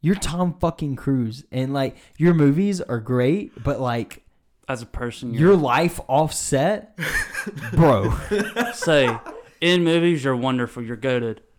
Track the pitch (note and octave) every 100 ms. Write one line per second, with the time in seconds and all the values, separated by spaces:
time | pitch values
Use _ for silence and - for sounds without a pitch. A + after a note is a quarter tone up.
0 | D3+ G3 - E3 F3+ - E3 - D3+ C3+
1 | - C3+ A2+ A#2+ - B2+ C3 C#3 C3+ -
2 | - - D#3+ E3+ C#3+ C#3+ G3+ F#3+ - A#2+
3 | A2 B2 B2 F3+ G#3 - A#2+ B2+ B2+ A#2+
4 | A2+ - _ _ _ _ _ B2+ A#2 -
5 | A#2+ A2+ B2 B2 E3 G3 C#3 B2+ E3+ -
6 | - C#3+ D#3 - - C3+ D3+ G#3 - -
7 | D3+ - - - - C#3+ A2+ A2+ E3 A2+
8 | G#2 A#2 - G#3 G#3 - A#3+ - - D3+
9 | B2+ A2+ - - - _ E3+ F3+ E3+ E3+
10 | E3+ E3 C3+ B2+ B2+ B2+ A#2+ - A2+ A#2
11 | C3 B2 A#2 A2 _